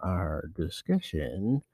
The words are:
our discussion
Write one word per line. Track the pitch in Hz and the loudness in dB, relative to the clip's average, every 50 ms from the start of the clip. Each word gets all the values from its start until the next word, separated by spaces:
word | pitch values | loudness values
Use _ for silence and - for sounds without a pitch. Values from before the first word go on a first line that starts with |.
our | - 90 92 90 87 78 78 - - 80 - | 0 0 0 2 2 0 -2 -2 -4 -4 -4
discussion | - 82 87 - - - - 185 185 - - - 78 - 58 - 95 101 113 135 143 - _ | -2 -2 -2 -4 -4 0 2 2 2 2 0 -2 -2 -2 -2 -2 0 2 2 2 2 0 _